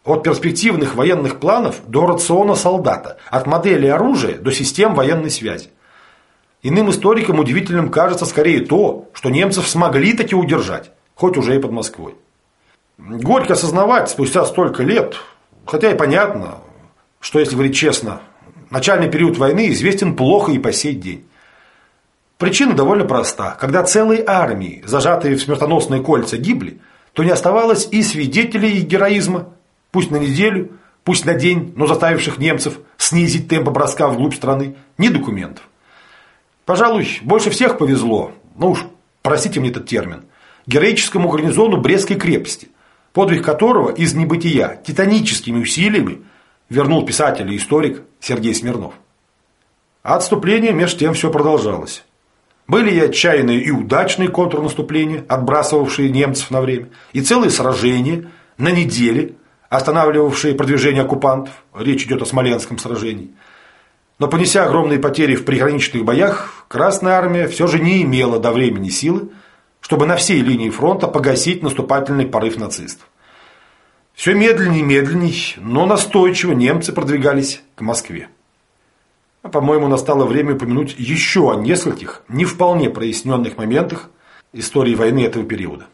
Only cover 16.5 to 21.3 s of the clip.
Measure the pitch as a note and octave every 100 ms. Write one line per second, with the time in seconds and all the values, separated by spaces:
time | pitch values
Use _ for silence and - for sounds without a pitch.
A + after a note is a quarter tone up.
16.5 | - - - - _ _ _ - D3+ C#3
17.5 | B2+ C3+ C3+ D3+ - A2 F#2 - _ -
18.5 | - - C3 F#3+ F#3 D3+ D3+ E3+ - C3+
19.5 | F3 A3 - F#3 G3 F#3 C3 C3 G3+ G3
20.5 | C#3 A#2 - D3+ B2 F2+ F#2 -